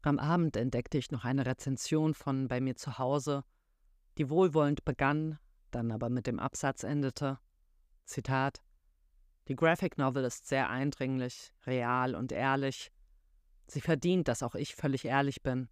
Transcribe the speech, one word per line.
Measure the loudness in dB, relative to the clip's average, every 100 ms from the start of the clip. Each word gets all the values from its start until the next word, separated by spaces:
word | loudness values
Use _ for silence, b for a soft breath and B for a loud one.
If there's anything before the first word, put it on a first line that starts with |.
Am | 2 2
Abend | 2 2 2 0
entdeckte | -2 -2 -2 -4
ich | -2
noch | -6 -2
eine | -2
Rezension | 0 -4 -4 -4 0 2 2
von | 0 -2 -2 -2
Bei | -2
mir | -2 -4
zu | -8 -4
Hause, | 0 0 0 -4 -6 _ _ _ _ _ _ -4
die | 0
wohlwollend | 4 6 6 4 2 -2
begann, | 0 2 2 -2 -6 -14 _ _
dann | -2 -2
aber | -2 -2
mit | -2 -2
dem | -2
Absatz | -4 -2 -4 -4
endete, | -4 0 -2 -2 -4 -4 _ _ _ _ _ _ -12
Zitat, | -10 -2 0 0 -2 _ _ _ _ _ _ _ _ -8
Die |
Graphic | 2 4 4 0 0
Novel | 0 2
ist | -2 -4 -2
sehr | 0 0
eindringlich, | 0 -2 0 -2 0 -2 -6 -18 _ -4
real | -2 2 2 2
und | 0 -2
ehrlich, | 0 2 2 0 -4 -12 _ -20 -20 _ _ _ -20 -10
sie | -6
verdient, | 0 2 4 2 2
dass | 0
auch | -2 -4
ich | -6
völlig | -2 -2 0
ehrlich | 0 2 2 0
bin. | -2 -2 -4